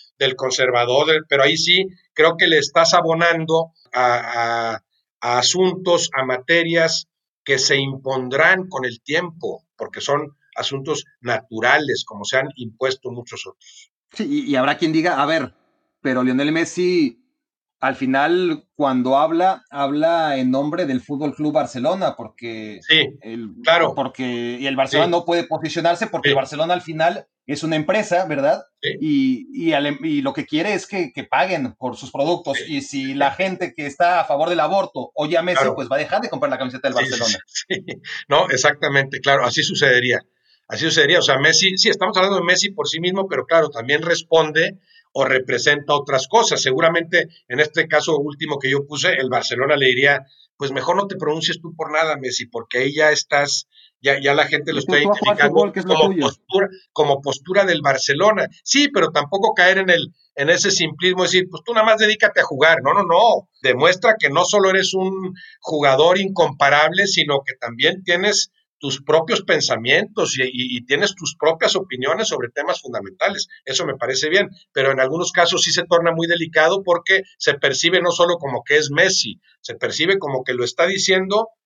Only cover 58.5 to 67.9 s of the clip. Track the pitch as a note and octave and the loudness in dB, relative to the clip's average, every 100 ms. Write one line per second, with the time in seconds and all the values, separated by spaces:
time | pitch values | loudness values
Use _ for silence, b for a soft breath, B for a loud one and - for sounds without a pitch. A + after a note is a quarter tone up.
58.5 | b - C#4 C#4+ A#3+ D#3+ D#3 C#3+ G3 A3 | b -2 0 2 2 0 0 -2 0 0
59.5 | A3 F3+ F#3+ F#3+ E3+ - - _ - C#3+ | 4 4 4 4 2 0 -12 _ -4 0
60.5 | E3+ G3+ - E3 D3+ F3+ F#3 F3+ F#3 F3+ | 2 0 0 -2 -2 -2 0 2 0 -2
61.5 | F3 - A#3 A3 A3 G#3+ G#3+ G#3+ F#3+ - | -6 -4 0 2 4 2 2 0 2 0
62.5 | C#3 D#3 D#3+ C3 F3+ F3+ E3+ A3+ E3 - | 2 4 4 2 2 2 4 4 2 -2
63.5 | _ C3 B2 D#3 F3+ A#3 A3 D3 D3 F3+ | _ 0 4 4 4 2 2 2 2 2
64.5 | G3+ F#3+ F#3+ F#3 F#3+ F#3+ F#3+ F#3 F#3 B | 2 2 2 0 -2 -4 -4 -8 -12 B
65.5 | B - D#3 D3 C3 D#3+ F#3 F#3+ F#3+ D#3 | B -6 0 4 6 6 4 2 2 2
66.5 | C#3+ C#3 C#3+ D#3 F3+ G3+ F3+ D3 C#3 - | 2 4 4 4 2 0 0 0 0 -2
67.5 | B2+ A#2 A#2 C#3+ | -10 -10 -2 0